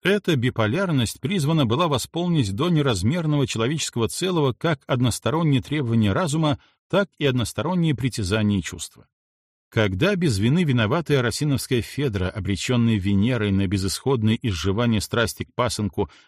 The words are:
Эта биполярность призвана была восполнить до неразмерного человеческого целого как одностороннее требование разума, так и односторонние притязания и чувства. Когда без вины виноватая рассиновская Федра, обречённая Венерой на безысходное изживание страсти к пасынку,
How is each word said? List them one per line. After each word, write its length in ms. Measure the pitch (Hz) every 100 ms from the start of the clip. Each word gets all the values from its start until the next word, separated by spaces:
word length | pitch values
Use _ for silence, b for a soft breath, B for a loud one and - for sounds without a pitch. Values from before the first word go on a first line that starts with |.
Эта 320 | 175 202 196 151
биполярность 800 | 110 - 110 139 196 147 117 -
призвана 480 | - 196 143 160 123
была 220 | 120 175
восполнить 680 | 135 - 156 175 165 104
до 140 | 98 165
неразмерного 800 | 160 139 101 98 175 160 147 131
человеческого 580 | 110 113 156 - - 110
целого 460 | - 180 180 139
как 280 | 120 165 156 -
одностороннее 760 | 131 123 - - 156 165 135
требование 520 | - 151 123 117 107
разума, 480 | 101 180 151 156 135 b b _
так 200 | 180 202 _
и 80 | 143
односторонние 680 | 127 110 - 143 180 165 127
притязания 640 | 127 - 95 107 104 101
и 20 |
чувства. 460 | 85 87 - - - _ _ _ _ _ _
Когда 400 | - 104 92 165
без 240 | 202 170 101
вины 240 | 110 160
виноватая 580 | 170 123 104 156 165 143
рассиновская 600 | 120 - 147 131 - 127
Федра, 480 | 101 - 120 107 95
обречённая 640 | 110 90 98 - 123 117
Венерой 560 | 110 92 101 107 127 104
на 160 | 98 98
безысходное 720 | 98 95 - - 135 107 113
изживание 600 | 123 87 92 98 120 110
страсти 420 | - 110 113 -
к 100 | -
пасынку, 560 | - 120 - 104 - 98 B